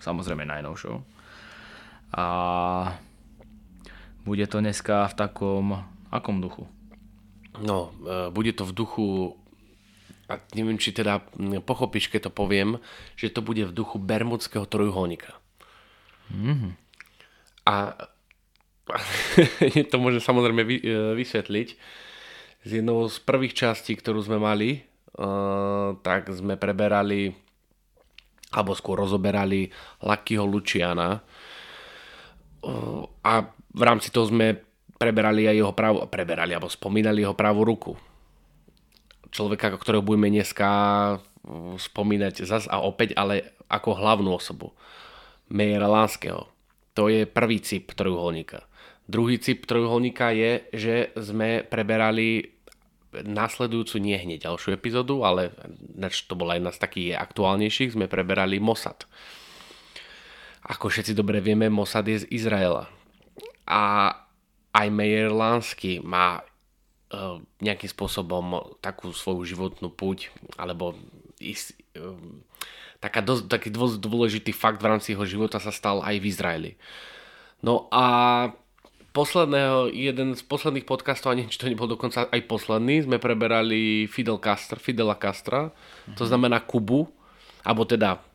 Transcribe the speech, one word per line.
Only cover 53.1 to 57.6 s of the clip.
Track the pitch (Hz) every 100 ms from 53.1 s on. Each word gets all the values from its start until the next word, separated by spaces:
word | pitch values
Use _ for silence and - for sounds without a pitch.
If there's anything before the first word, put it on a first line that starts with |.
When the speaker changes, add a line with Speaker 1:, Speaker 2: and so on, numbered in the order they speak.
Speaker 2:
nasledujúcu, | - 104 104 117 - 123 117 110 110
nie | 101 98
hneď | 90 80 80
ďalšiu | 85 - 95
epizódu, | 120 123 127 139
ale | 101 92 90 - - - -
ináč | - 92 - -
to |
bola | 90 85 87
jedna | 87
z | -
takých | 98 92 87 87
aktuálnejších, | - - 95 98